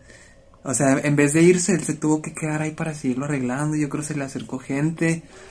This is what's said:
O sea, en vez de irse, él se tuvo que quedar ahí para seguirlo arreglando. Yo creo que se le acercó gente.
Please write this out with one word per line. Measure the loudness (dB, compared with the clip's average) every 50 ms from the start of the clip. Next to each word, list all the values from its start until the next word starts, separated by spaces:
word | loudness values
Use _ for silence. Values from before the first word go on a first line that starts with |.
| -20 -20 -20 -20 -20 -20 -20 -20 -20 -20 -20 -12 -6
O | -4 -2
sea, | 2 2 4 4 4
en | 2 2 4 4
vez | 4 4 4
de | 6 6
irse, | 6 6 6 4 0 0
él | 0 0
se | -2 -4
tuvo | -2 0 0 0 0
que | -2 -6 -10
quedar | -8 -6 -4 -2 -2
ahí | -4 -4 -6
para | -6 -6 -8 -6
seguirlo | -4 -2 -2 -2 -2 -2
arreglando. | -4 -2 -2 -2 -2 -2 -2 -2 -2 0 0
Yo | -2 -2
creo | -2 -4 -6
que | -6
se | -6 -6
le | -6
acercó | -6 -8 -10 -10 -10 -10 -10
gente. | -6 -4 -2 0 0 0 0 0 0 0 0 -2 -4 -12 -20 -20 -20 -20